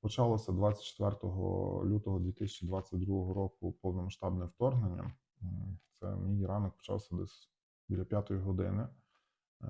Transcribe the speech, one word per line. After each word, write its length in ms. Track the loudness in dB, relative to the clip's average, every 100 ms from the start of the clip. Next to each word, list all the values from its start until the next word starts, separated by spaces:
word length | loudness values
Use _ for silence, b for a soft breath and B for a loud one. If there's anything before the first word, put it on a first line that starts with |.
Почалося 500 | -2 2 4 4 2
двадцять 320 | 4 4 2
четвертого 1000 | -4 0 0 0 -4 -2 0 0 0 0
лютого 340 | 2 2 2 0
дві 140 | 0
тисячі 340 | -2 -4 -4 -4
двадцять 340 | -4 -2 -2
другого 340 | 2 2 0
року 380 | 0 -2 -2 -6
повномасштабне 720 | -4 -2 -2 -2 -4 -2 -2
вторгнення. 680 | -4 0 2 2 0 -2 -6 -10 _ _
М, 360 | -8 -6 -6 -8 _
це 240 | _ -6 -2
мій 300 | 0 0 2
ранок 300 | 0 -2 -4
почався 400 | -6 -6 -2 -4
десь 340 | -4 -8 -20 _ _ _ _
біля 160 | -2
п'ятої 360 | 0 0 0 0
години. 480 | 2 2 2 0 -2 -8 b b b b _ _
Е, 60 | -8